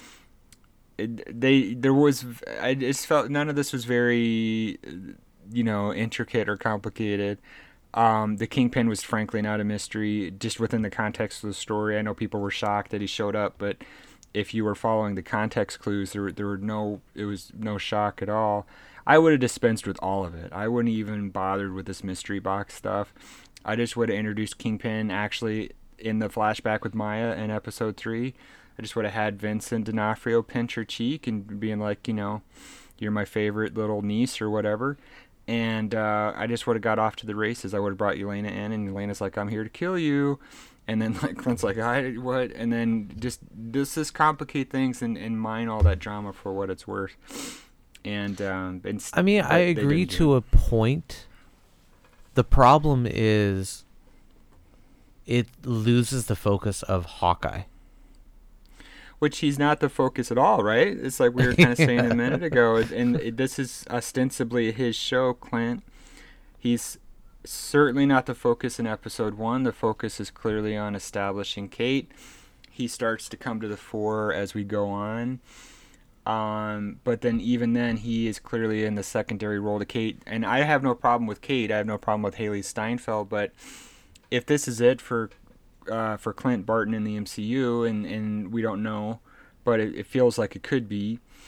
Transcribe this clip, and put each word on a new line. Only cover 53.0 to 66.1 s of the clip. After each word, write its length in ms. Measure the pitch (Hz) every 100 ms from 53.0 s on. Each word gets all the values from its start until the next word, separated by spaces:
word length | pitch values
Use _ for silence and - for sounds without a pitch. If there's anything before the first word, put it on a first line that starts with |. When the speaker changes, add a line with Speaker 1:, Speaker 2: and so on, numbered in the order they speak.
| 120
Speaker 2:
is 760 | - 110 107 101 95 95 - - - - - - - - - - - - - - -
it 220 | - 120 120 -
loses 640 | 127 117 110 120 117 131 -
the 80 | 104
focus 460 | - 101 107 95
of 220 | - 95
Hawkeye. 580 | 85 - 87 87 - 52 - - - - - - - - - - - - - - - -
Speaker 1:
Which 180 | 151 -
he's 180 | 147 143
not 200 | 147 151
the 100 | 143
focus 440 | - 127 - 120
at 60 | 120
all, 260 | 139 202
right? 240 | 104 110 180
It's 320 | 196 131 -
like 120 | 123
we 140 | 123 123
were 80 |
kinda 220 | 123 147 123
saying 240 | 147 120
a 140 | 123
Speaker 2:
<laughs> 0 |
Speaker 1:
minute 280 | 117 120 160
ago, 340 | 170 131 117 110
and, 380 | 110 - 123 120
and 200 | 113 113
this 200 | 131 -
is 260 | 131 - -
ostensibly 840 | 120 - - 131 - 120 120 113
his 240 | 110 127 113
show, 380 | - 127 127
Clint. 500 | 123 - 117 117 - - - -